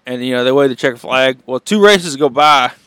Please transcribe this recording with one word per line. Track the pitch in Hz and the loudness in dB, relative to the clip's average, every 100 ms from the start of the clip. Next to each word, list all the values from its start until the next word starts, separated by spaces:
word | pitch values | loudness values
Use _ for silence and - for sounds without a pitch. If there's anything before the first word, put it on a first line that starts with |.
and, | - 123 | -14 -10
you | 127 | -6
know, | 123 | -2
they | 123 | 0
wave | 135 139 | 0 0
the | 123 | -2
checker | 139 117 | -6 -6
flag. | - 127 131 131 - | -4 0 0 -2 -8
Well, | 127 | -10
two | - 214 | -4 2
races | 202 196 170 135 | 4 4 0 -2
go | 147 | -2
by | 123 151 143 123 - | 2 2 2 0 -6